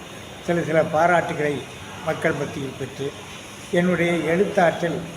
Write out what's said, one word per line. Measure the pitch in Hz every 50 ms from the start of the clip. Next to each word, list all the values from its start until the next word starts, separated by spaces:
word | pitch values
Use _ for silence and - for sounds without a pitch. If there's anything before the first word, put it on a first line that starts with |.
| - - - - - - - - -
சில | - 175 175
சில | 151 135 156 160
பாராட்டுகளை | 151 - - 151 165 175 180 165 160 - 160 - 147 147 147 127 - - - - - - - - -
மக்கள் | 160 156 - - 165 151 143
மத்தியில் | 143 - - 147 135 131 120 -
பெற்று, | 135 123 - - 139 143 - - - - - - - - - - - -
என்னுடைய | - 175 175 185 180 165 170 170
எழுத்தாற்றல் | 175 165 151 156 165 175 202 175 - 202 175 160 156 - 175 165 147 127 - - -